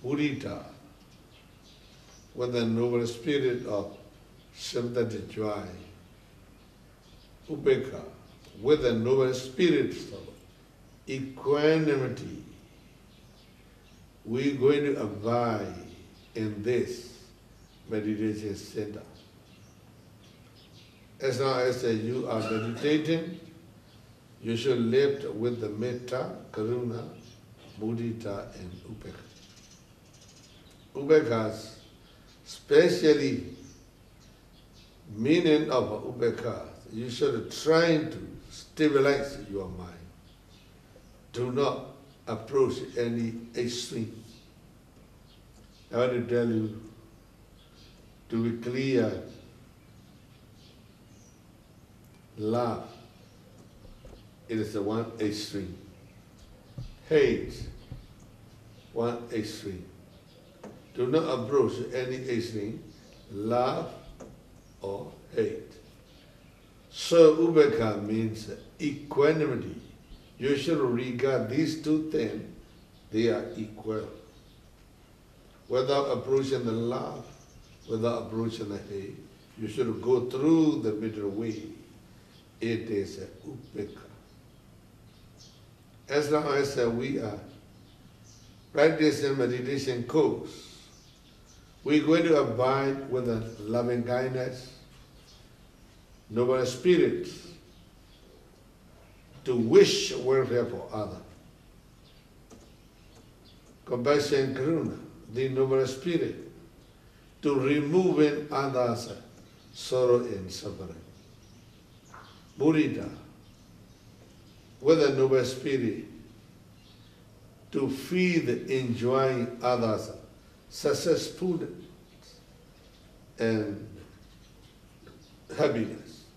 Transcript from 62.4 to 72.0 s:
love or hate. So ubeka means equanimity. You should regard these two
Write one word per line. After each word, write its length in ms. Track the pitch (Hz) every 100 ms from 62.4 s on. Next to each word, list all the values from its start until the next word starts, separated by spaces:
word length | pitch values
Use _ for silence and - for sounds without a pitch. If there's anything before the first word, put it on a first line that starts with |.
| 107 107 104 - - - - - -
love 640 | 98 107 120 127 - - - - - - - - - - -
or 320 | 98 101 - - -
hate. 380 | - 107 - - - - - - - - - - - - - -
So 460 | - - 170 160 156
ubeka 640 | 170 160 143 117 110 104
means 460 | 104 110 113 107 - 95 - -
equanimity. 1000 | 151 139 - - 147 160 143 117 - - - - - - - -
You 180 | 127 143
should 220 | - 160
regard 720 | 127 117 127 120 135 131 110
these 340 | 131 156 -
two 280 | 151 156